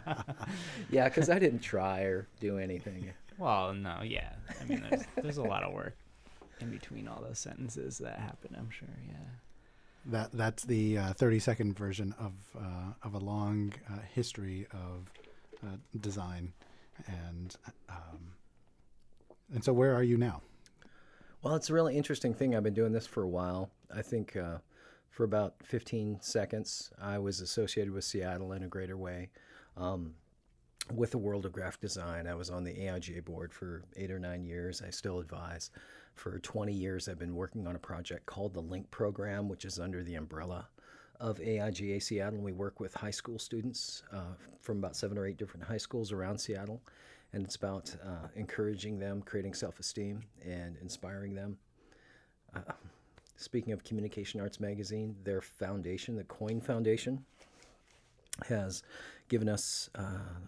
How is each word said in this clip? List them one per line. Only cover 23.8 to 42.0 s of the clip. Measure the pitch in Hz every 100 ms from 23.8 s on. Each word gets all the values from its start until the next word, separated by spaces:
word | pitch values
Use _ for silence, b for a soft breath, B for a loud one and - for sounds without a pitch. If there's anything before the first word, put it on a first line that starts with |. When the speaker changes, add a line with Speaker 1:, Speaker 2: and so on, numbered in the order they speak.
| -
Speaker 1:
I | 104
think, | - 117 101 98
uh, | 85 82 - B B B B
for | -
about | 110 107 98 -
fifteen | - 117 - 117 107 101
seconds, | - 110 98 110 104 - - -
I | 101 101
was | 101 98
associated | 90 - 101 110 98
with | 98
Seattle | - 101 90 92 95
in | 95
a | 92
greater | 95 92 95
way, | 90 90 92 B B B B 90
um, | 90 92 82 82 _ _ _ _ _ - -
with | 117 117
the | 127
world | 101 101 92
of |
graphic | 90 90 -
design. | 101 95 87 85 85
I |
was | 87 87
on | 90
the | 90 92 95
A |
I | 90
G | 85 85
A |
board | 85 82 85
for | - 90 82 90 -
eight | 95
or | 92
nine | 90 90
years. | 87 87 90 87
I | 90
still | - 104 90
advise. | 80 85 85 82 - B B B B
For | - 104 92
twenty | - 107 104
years, | 98 92 92 -
I've | 82
been | 87
working | 87 95 113 87
on | 87
a |
project | - 87 - 87 -
called | 98 101
the | 90
Link | 82 92 -
Program, | - 104 98 101 101 101
which | 92
is | 98 87
under | 90 90
the | 85
umbrella | 82 78 80 90 87 - B B B B -
of | 113 101
A | 110 107
I | 107
G | 95 101
A | 98